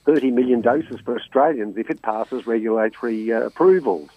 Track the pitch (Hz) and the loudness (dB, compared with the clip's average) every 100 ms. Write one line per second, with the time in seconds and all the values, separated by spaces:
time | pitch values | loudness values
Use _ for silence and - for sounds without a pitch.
0 | - 151 131 123 127 123 117 143 160 117 | 0 2 2 0 2 2 2 0 -4 -10
1 | - 120 - 131 151 139 104 101 110 - | -8 -8 -4 0 2 0 -6 -8 -8 -6
2 | - 110 110 127 117 113 110 110 110 - | -6 -6 -6 -8 -4 -2 0 0 0 -2
3 | 120 110 110 113 120 - 180 185 131 85 | -6 -4 -2 -2 -2 2 4 4 2 -4
4 | 73 | -6